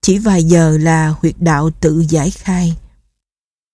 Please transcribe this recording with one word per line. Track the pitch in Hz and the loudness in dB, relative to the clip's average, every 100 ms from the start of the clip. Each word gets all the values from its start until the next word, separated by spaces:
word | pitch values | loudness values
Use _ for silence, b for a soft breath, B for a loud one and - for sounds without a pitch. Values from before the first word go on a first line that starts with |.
chỉ | - 196 | 0 0
vài | 220 185 | 2 0
giờ | 165 170 165 156 | 2 4 4 2
là | 160 160 156 156 | 0 0 0 -2
huyệt | 165 - | -4 -2
đạo | 165 147 160 156 | -2 0 -2 -2
tự | 160 156 165 | -2 0 0
giải | 165 147 | -2 -2
khai." | - - 185 175 165 - _ _ _ _ _ _ _ _ | -6 -6 -2 -2 -6 -12 _ _ _ _ _ _ _ _